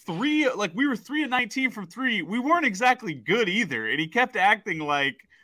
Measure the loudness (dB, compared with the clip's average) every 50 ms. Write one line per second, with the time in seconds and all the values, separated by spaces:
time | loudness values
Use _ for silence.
0 | -8 -6 -4 -2 0 0 2 2 2 2 0 0 -2 -2 0 0 0 0 0 -2
1 | -6 -6 -4 -2 -2 0 0 -2 -2 -2 -2 -2 -2 -2 -4 -6 -12 -10 -8 -4
2 | -2 -2 -2 -2 -2 -2 -4 -2 2 2 2 4 2 0 0 2 2 2 2 2
3 | -2 -8 -8 -6 -2 0 2 2 2 2 2 0 0 0 -2 -4 -2 -2 -2 -2
4 | -2 -2 0 0 0 0 0 2 4 4 2 2 0 -6 -6 -4 -2 0 0 2
5 | 0 0 -2 _ -20 _ _ _